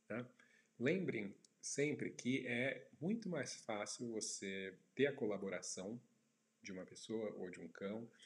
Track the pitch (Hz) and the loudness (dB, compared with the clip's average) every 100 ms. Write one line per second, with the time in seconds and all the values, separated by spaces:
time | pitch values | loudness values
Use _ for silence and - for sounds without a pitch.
0 | _ 107 123 - - - _ _ 120 185 | _ -4 -4 -12 -20 -20 _ _ 4 6
1 | 165 123 101 - - _ - - 147 139 | 4 0 -2 -8 -18 _ -4 2 2 2
2 | 101 - 123 135 127 120 131 - - - | -2 -2 2 2 2 2 2 0 -8 -4
3 | 160 226 208 165 123 - - 107 104 - | 0 0 0 -2 -2 -4 -2 -2 0 -2
4 | 120 110 - - 98 95 95 95 - - | -2 0 -2 -2 -2 -2 -4 -6 -14 4
5 | 139 139 110 98 98 90 - - 92 123 | 4 6 0 2 0 -2 -4 -4 -4 -6
6 | - _ _ _ _ _ - 92 90 - | -10 _ _ _ _ _ -8 -8 -8 -10
7 | - 113 107 101 92 85 82 - 98 107 | -4 0 0 -2 -6 -6 -10 -4 -2 -2
8 | 117 - | -4 -10